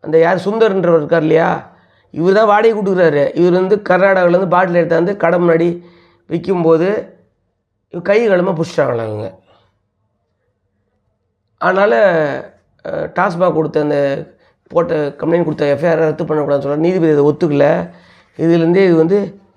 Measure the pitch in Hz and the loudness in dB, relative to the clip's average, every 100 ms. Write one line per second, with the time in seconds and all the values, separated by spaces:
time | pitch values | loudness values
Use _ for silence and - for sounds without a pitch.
0 | - 160 165 180 185 220 226 190 175 165 | 0 2 2 0 -4 0 0 0 0 0
1 | 147 165 156 160 170 170 - _ _ _ | 0 -2 2 2 0 -4 -8 _ _ _
2 | _ - 170 190 220 208 226 214 196 185 | _ -4 0 2 4 4 2 0 -2 2
3 | 170 147 139 - 180 180 185 202 - 180 | 2 2 -2 2 2 2 0 -2 0 2
4 | 196 190 175 180 190 175 185 175 165 165 | 2 2 2 2 2 0 2 0 0 0
5 | 175 202 165 175 175 165 170 170 - _ | 0 -2 0 2 2 2 0 -4 -12 _
6 | _ _ _ 170 175 185 165 165 180 214 | _ _ _ -8 -4 -2 2 2 0 -4
7 | - _ _ _ _ _ _ _ _ 175 | -8 _ _ _ _ _ _ _ _ -12
8 | 170 208 233 180 180 165 165 - 139 120 | 0 2 2 0 0 -2 -4 -2 -2 -2
9 | 113 107 107 - _ _ _ _ _ _ | -6 -8 -10 -14 _ _ _ _ _ _
10 | _ _ _ _ _ _ _ _ _ _ | _ _ _ _ _ _ _ _ _ _
11 | _ _ _ _ _ _ 175 185 202 233 | _ _ _ _ _ _ -2 0 2 4
12 | 202 170 147 131 - _ _ _ - 156 | 2 2 -2 -6 -12 _ _ _ -12 -8
13 | 156 - 190 170 180 156 151 156 147 147 | -6 -2 -2 0 -2 0 -2 -2 -2 -2
14 | 139 139 - _ _ _ _ 160 165 160 | -2 -4 -10 _ _ _ _ -4 -2 -2
15 | 147 139 147 170 160 156 147 143 170 165 | -4 -6 -2 -2 -2 -2 -2 0 0 0
16 | 160 151 160 156 143 143 143 147 170 185 | 0 -2 -4 -4 -2 -2 -2 -2 0 0
17 | 165 147 143 147 165 143 143 170 175 - | 2 2 2 0 -2 2 2 0 -4 -14
18 | _ _ _ - 165 170 165 175 190 165 | _ _ _ -4 0 2 2 2 4 4
19 | 160 202 196 - _ | 2 0 -2 -12 _